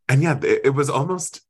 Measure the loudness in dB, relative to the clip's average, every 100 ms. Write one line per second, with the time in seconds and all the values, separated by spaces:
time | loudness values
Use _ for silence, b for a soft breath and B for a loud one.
0 | 0 2 2 0 0 2 2 0 0 -2
1 | -2 -4 -8 -14